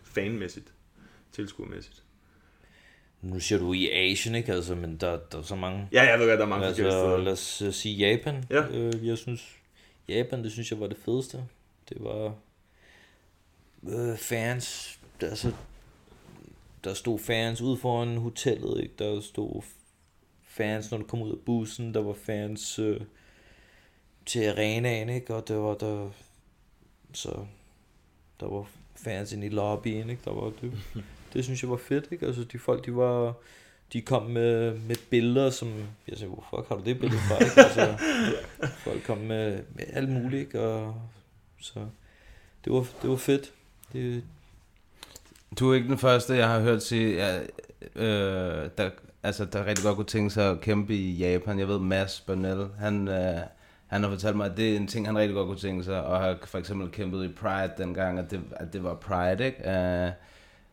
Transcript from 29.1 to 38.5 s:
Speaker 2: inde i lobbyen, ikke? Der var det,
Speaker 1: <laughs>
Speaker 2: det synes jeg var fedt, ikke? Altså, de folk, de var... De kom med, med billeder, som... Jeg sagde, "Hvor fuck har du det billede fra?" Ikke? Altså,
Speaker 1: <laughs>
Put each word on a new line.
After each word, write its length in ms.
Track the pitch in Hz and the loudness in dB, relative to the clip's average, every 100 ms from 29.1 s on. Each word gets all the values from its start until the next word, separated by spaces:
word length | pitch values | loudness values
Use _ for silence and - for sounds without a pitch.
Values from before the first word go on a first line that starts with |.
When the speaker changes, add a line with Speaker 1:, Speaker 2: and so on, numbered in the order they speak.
| 95 104 | -6 -6
Speaker 2:
inde 140 | 104 104 | -6 -4
i 20 | |
lobbyen, 600 | 107 104 104 113 107 113 | -2 0 -2 -2 -4 -6
ikke? 120 | 123 - | -8 -6
Der 80 | |
var 180 | 101 110 107 | -6 -6 -6
det, 100 | 123 107 - 113 | -8 -8 -10 -12
Speaker 1:
<laughs> 80 | 101 - - | -12 -18 -8
Speaker 2:
det 100 | - | -4
synes 180 | 127 127 | -4 -4
jeg 60 | 123 | -2
var 60 | 120 | -4
fedt, 300 | - 143 - | 0 -2 -2
ikke? 140 | 170 - | -4 -4
Altså, 180 | 120 | -4
de 160 | 120 120 | -6 -4
folk, 260 | - 123 123 | 0 0 0
de 100 | 123 | 2
var... 380 | 123 120 120 117 - - - _ _ | 2 2 0 -4 -14 -20 -20 _ _
De 80 | 117 | -8
kom 220 | - 127 | 0 0
med, 540 | 110 117 117 113 117 113 | 2 2 4 4 2 -2
med 160 | 113 117 - | -4 -6 2
billeder, 400 | 120 117 127 135 | 4 6 4 4
som... 240 | 131 117 107 104 110 - | 2 -6 -6 -10 -12 -12
Jeg 100 | 107 | -10
sagde, 160 | 98 | -10
"Hvor 120 | - - - | -10 -8 -8
fuck 120 | - | -4
har 80 | 104 | -4
du 80 | 104 | -2
det 140 | 127 | 0
billede 200 | 131 110 | 2 2
fra?" 220 | 95 107 | 2 6
Ikke? 180 | 226 - | 8 12
Altså, 340 | - - - 107 320 262 220 - | 12 10 2 2 0 2 2 0
Speaker 1:
<laughs> 480 | - | -6